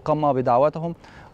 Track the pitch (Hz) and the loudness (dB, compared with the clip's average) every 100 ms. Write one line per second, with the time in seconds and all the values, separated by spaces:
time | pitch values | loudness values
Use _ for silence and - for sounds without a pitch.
0 | - 151 151 131 127 120 147 160 170 170 | -4 -2 0 0 2 2 2 -2 -10 -10
1 | - - - | -16 -20 -8